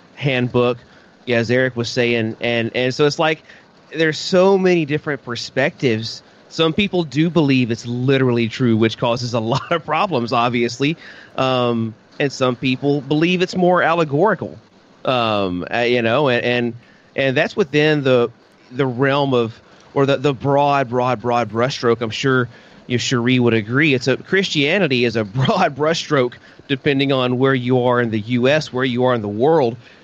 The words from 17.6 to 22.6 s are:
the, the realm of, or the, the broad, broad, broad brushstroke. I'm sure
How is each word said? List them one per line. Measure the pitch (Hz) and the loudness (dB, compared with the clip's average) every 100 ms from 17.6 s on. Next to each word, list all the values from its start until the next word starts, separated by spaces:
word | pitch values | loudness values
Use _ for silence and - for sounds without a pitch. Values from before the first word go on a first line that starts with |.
| 185 147 151 151 | -2 2 2 2
the, | 131 127 120 - _ _ - | 2 2 2 -4 _ _ -18
the | 127 135 | -4 -4
realm | 117 139 139 139 | 0 0 2 2
of, | 123 113 - _ - - | 0 0 -6 _ -20 -8
or | 143 135 | 0 2
the, | 139 | 2
the | 135 | 0
broad, | 127 139 139 143 139 127 | -2 0 2 2 2 0
broad, | 123 123 120 | 0 0 -2
broad | 120 120 110 | 0 -2 -2
brushstroke. | 110 123 - 120 117 | -2 -2 0 0 0
I'm | 117 | -2
sure | - 135 131 117 - | -4 0 0 0 -8